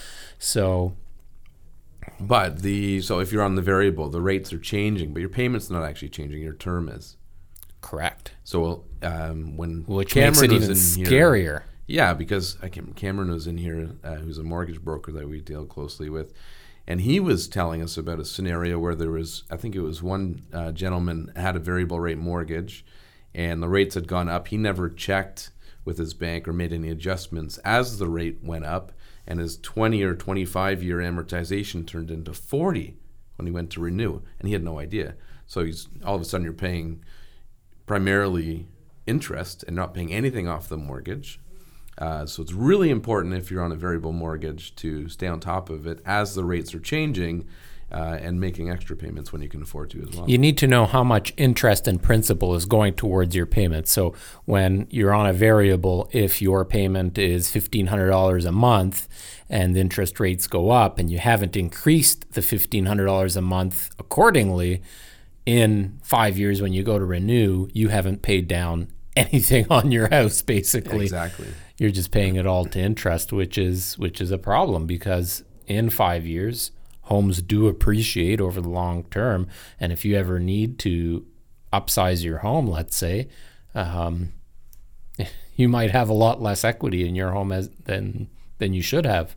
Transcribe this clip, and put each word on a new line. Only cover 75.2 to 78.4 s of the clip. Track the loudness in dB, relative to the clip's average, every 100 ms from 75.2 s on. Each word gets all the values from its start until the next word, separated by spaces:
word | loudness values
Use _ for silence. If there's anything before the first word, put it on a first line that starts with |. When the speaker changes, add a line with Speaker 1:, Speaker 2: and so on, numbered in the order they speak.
| 0 -6 -10 -14 -2
Speaker 1:
in | 0 2
five | 2 2 2
years, | -2 -4 -4 -4 -8 -10 -18 -16 0
homes | 2 4 2
do | 0 4 4
appreciate | 6 4 4 2 0 2
over | 2